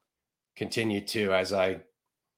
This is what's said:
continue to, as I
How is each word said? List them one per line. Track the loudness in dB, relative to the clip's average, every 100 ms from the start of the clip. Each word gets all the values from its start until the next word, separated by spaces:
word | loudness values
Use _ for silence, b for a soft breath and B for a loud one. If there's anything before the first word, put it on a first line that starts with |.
| _ _ _ _ _ -8
continue | -4 -2 0 -2
to, | -2 -2 2
as | 2 2
I | 2 2 0 -10 _ _ _ _